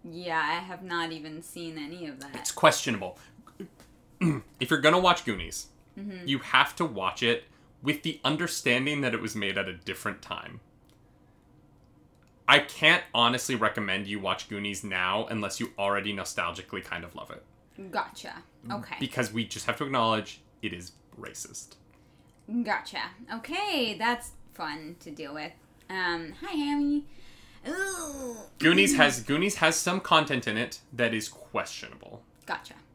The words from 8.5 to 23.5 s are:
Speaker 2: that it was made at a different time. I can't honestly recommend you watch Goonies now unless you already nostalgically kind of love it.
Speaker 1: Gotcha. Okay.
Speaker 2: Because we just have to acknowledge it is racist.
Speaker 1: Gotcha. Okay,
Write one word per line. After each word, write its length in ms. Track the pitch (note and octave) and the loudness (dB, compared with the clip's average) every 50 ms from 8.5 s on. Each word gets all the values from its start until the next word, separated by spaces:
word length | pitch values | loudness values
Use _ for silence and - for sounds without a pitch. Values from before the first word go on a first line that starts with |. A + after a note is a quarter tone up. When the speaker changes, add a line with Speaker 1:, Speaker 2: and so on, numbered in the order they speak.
| - - - C3+ A#2+ B2+ C3+ D3 D3 C#3+ | -4 0 2 2 2 4 2 0 0 0
Speaker 2:
that 120 | C#3 B2 A2+ | 0 0 0
it 80 | A2 | 0
was 120 | - G#2+ - | -2 -4 -4
made 240 | A2 G2+ G2 F#2+ | -2 -2 0 0
at 100 | G2 F#2+ F#2 | 0 -2 -2
a 40 | F2+ | -6
different 480 | E2 - - F#2+ - - G#2+ F#2 - | -8 -8 -8 -8 -6 -6 -6 -6 -6
time. 380 | - - F2 - - - - - - - _ - - - - - - _ _ _ - - _ _ _ _ - - - - _ _ - _ - - _ - _ _ - _ _ _ _ | -10 -10 -10 -10 -10 -12 -16 -16 -20 -20 _ -20 -20 -20 -20 -20 -20 _ _ _ -20 -20 _ _ _ _ -20 -20 -20 -20 _ _ -20 _ -20 -20 _ -20 _ _ -20 _ _ _ _
I 120 | - C3+ D3 | 8 8 8
can't 440 | D3 - - - D#3 D#3 E3+ F3+ - - - | 8 2 -4 4 6 6 6 6 4 0 2
honestly 420 | A#2 A#2 A#2 B2 B2 - - C3 | 4 4 4 4 2 -2 -2 0
recommend 520 | A2 A2 G#2 - A2+ G#2 G2 F#2+ G2 G2+ | 2 2 0 2 0 -2 0 -2 -2 -2
you 120 | G2 G#2 G2+ | -4 -6 -4
watch 300 | F#2+ F#2 F#2+ - - - | -2 -2 -2 -2 -4 -8
Goonies 340 | G#2+ G2+ G2+ G#2 G2+ F#2 - | -6 -4 -4 -4 -4 -6 -6
now 420 | G2+ F#2+ F#2 F2+ F#2 G2 A2 A2+ | -4 -2 0 0 2 2 0 0
unless 320 | - A2+ G#2+ G#2 G2 - - | -2 -2 -2 -2 -4 -4 -4
you 100 | A#2 - - - | -6 -6 -2 -2
already 340 | G2 G2 G2+ G2 G2 G#2 G2+ | 0 2 2 2 0 -2 -4
nostalgically 680 | G2 F#2 - - - F2 E2+ E2+ F#2+ F2 - - F#2+ F#2 | -4 -6 -6 -4 -2 -2 -2 -4 -6 -12 -8 -10 -10 -8
kind 200 | - - F2 F2 | -6 -8 -8 -8
of 100 | E2+ - | -10 -14
love 160 | - - - | -14 -14 -14
it. 120 | - - - - _ _ _ _ _ - G3 F#3 | -14 -18 -18 -20 _ _ _ _ _ -18 -16 -6
Speaker 1:
Gotcha. 520 | E3 G3+ - - - - - - - E3 - _ _ - - A#2 | -6 -6 -6 -6 -10 -14 -14 -14 -14 -14 -18 _ _ -16 -10 -8
Okay. 240 | G#3 G3+ A2+ - - - | -8 -8 -6 -10 -8 -6
Speaker 2:
Because 320 | C3+ B2 - C3 B2 G#2 G#2+ | -6 -4 -2 -2 -2 0 0
we 120 | A#2 A2 | -2 -2
just 200 | - - A2+ - | -2 -6 -4 -2
have 120 | - - | -2 -2
to 80 | - D#3 | -2 -2
acknowledge 560 | C3+ C3+ B2+ A2+ A2+ A2 G#2+ G2+ - - - - _ _ _ | 0 2 4 4 4 4 2 0 -4 -14 -18 -20 _ _ _
it 120 | - G#2 F2+ | -8 -6 -6
is 180 | F2 F2 - - - _ _ - - | -8 -12 -16 -20 -20 _ _ -18 -16
racist. 560 | - - - - - - - - - - - _ - - - - - _ _ - _ - _ - - - G#3+ A#3+ A#3 | -16 -14 -12 -12 -14 -12 -12 -16 -16 -16 -20 _ -20 -20 -20 -20 -20 _ _ -20 _ -20 _ -20 -12 -4 -2 -2 0
Speaker 1:
Gotcha. 380 | G#3+ G3+ - - - G3+ C3 A2+ - - - A#3+ - A3 | 0 0 -2 -2 -6 -8 -6 -8 -8 -10 -16 -12 -10 -10
Okay, 600 | A3+ A3+ - | -10 -8 -6